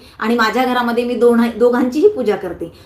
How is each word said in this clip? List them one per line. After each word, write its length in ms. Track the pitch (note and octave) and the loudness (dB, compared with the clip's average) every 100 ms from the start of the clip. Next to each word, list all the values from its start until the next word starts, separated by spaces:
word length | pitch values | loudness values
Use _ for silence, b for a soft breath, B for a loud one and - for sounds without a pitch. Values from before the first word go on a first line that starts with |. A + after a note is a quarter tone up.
| B B | B B
आणि 160 | A3 | -2
माझ्या 300 | A#3+ A3 A3 | 0 0 0
घरामध्ये 400 | B3+ B3 A#3+ A#3 | -2 -2 -2 -2
मी 100 | A#3+ | -2
दोन, 360 | A#3 A#3+ A#3 A#3 G#3+ | 2 2 4 0 2
दोघांचीही 520 | A#3+ B3 B3+ D4 G#4 | 2 2 0 2 2
पूजा 280 | B3+ G#3+ F#3+ | 2 -2 -4
करते, 360 | F3+ E3 E3 B | -6 -10 -14 B